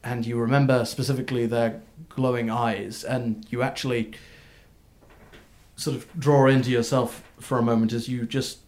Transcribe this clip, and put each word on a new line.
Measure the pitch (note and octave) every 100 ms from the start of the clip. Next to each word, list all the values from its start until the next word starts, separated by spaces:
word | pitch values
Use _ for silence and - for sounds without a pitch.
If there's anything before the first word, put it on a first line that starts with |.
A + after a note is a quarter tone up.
and | A#2+ A#2+ A2+
you | A#2
remember | A#2 C#3 C3+ B2+ A#2
specifically | - B2 C3 C3 B2+ A#2
their | A#2 A#2 A2 - - -
glowing | - C3 B2 A#2
eyes, | A2+ A#2 G2+ G2+ G#2+
and | - B2+ A#2+ G#2+ -
you | A#2+
actually | B2+ - C3 A#2+ A2 - - - - - - _ _ _ - - - - - - _ -
sort | - B2+
of | - E3+
draw | C3 C#3+ C3
into | C3+ A#2+
yourself | B2 A#2 C3 A#2 - - -
for | - B2+
a |
moment | A#2 A#2 A2+
as | A#2 A#2
you | B2 A#2
just | C3+ B2+ -